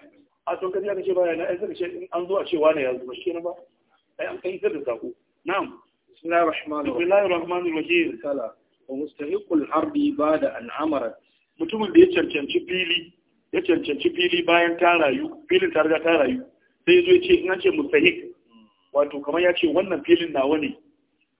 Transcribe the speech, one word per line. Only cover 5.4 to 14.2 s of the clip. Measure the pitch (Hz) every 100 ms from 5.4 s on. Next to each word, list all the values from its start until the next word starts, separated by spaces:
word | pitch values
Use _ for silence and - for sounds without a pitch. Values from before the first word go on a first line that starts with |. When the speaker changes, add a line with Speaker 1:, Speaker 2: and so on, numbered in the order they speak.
| -
Speaker 1:
Na'am. | 190 - - _ _ _
Speaker 2:
بسم | _ 165
الله | 170
الرحمن | 165 156 151 151
الرحيم. | 139
Speaker 1:
بسم | 131
الله | 175 202 196
الرحمن | 175 170 180 175
الرحيم. | 160 156 175 151 120
Speaker 2:
Sala. | 147 139 113 - _ _ -
Wa | 135
mustahiqul | 147 - 147 202 208 160 139
ardi | 151 156 147 147 143
ba'da | 151 156 - 117
an | 117 -
amarat. | 302 143 - - _ _ _ -
Speaker 1:
Mutumin | 160 220 214
da | 165
ya | 180 170
cancanci | - 151 139 - -
fili, | 185 170 175 170 _ _ _ -
ya | 170
cancanci | 175 165 - 139 175
fili | 170